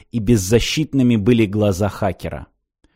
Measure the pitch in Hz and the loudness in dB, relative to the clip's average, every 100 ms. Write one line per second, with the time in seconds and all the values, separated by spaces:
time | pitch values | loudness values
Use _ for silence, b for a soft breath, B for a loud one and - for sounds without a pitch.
0 | _ 117 101 113 92 117 - - 147 139 | _ -6 0 0 2 0 0 -2 -2 0
1 | 123 117 101 120 104 107 104 87 101 - | 2 2 2 2 2 0 0 0 -4 -2
2 | 101 87 82 76 - _ _ _ _ | -6 -6 -10 -12 -14 _ _ _ _